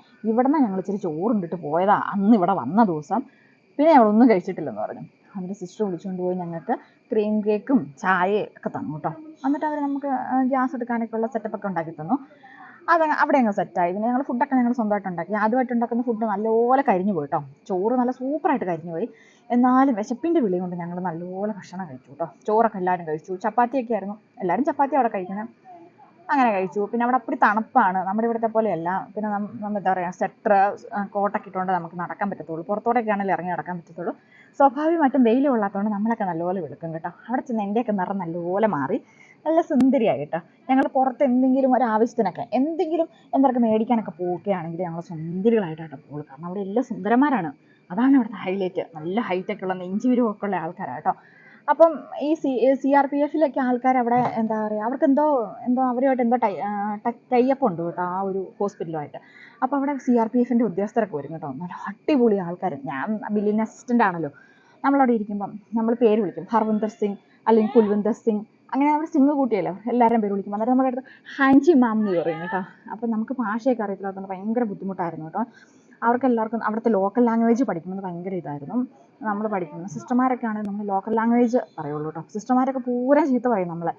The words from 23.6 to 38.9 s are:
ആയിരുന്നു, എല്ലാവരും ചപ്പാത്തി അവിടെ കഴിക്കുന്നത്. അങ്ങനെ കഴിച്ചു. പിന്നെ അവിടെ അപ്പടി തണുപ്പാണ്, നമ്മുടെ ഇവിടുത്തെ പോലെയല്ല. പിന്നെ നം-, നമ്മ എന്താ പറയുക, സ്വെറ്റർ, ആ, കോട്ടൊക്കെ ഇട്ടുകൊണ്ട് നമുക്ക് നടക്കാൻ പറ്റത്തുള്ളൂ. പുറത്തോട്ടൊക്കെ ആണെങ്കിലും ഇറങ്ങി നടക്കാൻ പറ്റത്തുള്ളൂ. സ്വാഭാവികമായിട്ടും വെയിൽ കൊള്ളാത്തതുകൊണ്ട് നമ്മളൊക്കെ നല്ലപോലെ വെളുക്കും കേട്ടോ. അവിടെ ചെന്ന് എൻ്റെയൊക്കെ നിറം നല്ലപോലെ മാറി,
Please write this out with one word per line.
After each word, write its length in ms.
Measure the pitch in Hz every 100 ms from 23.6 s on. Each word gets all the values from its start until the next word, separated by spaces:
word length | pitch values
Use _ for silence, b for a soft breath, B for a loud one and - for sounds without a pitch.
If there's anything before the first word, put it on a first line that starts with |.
| 240 269 233
ആയിരുന്നു, 220 | 214 196 208 _ -
എല്ലാവരും 240 | 185 185
ചപ്പാത്തി 300 | 302 294 269
അവിടെ 140 | 294 233
കഴിക്കുന്നത്. 400 | 220 180 196 226 - - 349 - _ - _ -
അങ്ങനെ 220 | 285 247
കഴിച്ചു. 360 | 196 185 202 202
പിന്നെ 120 | 233
അവിടെ 120 | 240 254
അപ്പടി 200 | 247 294
തണുപ്പാണ്, 560 | 240 208 220 254 196 185
നമ്മുടെ 280 | 185 208 233
ഇവിടുത്തെ 200 | 226 226
പോലെയല്ല. 640 | 220 220 165 165 185 -
പിന്നെ 160 | 202 214
നം-, 280 | 202 208 233
നമ്മ 180 | 208 208
എന്താ 140 | 185
പറയുക, 180 | 185 175
സ്വെറ്റർ, 420 | 180 196 - 233 196 202 208 -
ആ, 100 | 208
കോട്ടൊക്കെ 440 | 202 202 202 208 196
ഇട്ടുകൊണ്ട് 240 | 185 185
നമുക്ക് 260 | 175 165 175
നടക്കാൻ 320 | 170 165 202
പറ്റത്തുള്ളൂ. 340 | 185 156 160
പുറത്തോട്ടൊക്കെ 460 | 170 208 233 240 220
ആണെങ്കിലും 220 | 202 190
ഇറങ്ങി 180 | 165 180
നടക്കാൻ 260 | 170 - 175
പറ്റത്തുള്ളൂ. 340 | - - 175 320 b b b -
സ്വാഭാവികമായിട്ടും 680 | 277 254 311 330 277 269
വെയിൽ 260 | 233 247 285
കൊള്ളാത്തതുകൊണ്ട് 420 | 240 196 196 214
നമ്മളൊക്കെ 340 | 202 220 226
നല്ലപോലെ 360 | 196 165 175 190
വെളുക്കും 340 | 151 143 165
കേട്ടോ. 140 | 160 175
അവിടെ 340 | - - 254
ചെന്ന് 200 | - 226
എൻ്റെയൊക്കെ 300 | 202 208 247
നിറം 260 | 208 180 196
നല്ലപോലെ 480 | 165 175 170 190 220
മാറി, 340 | 151 135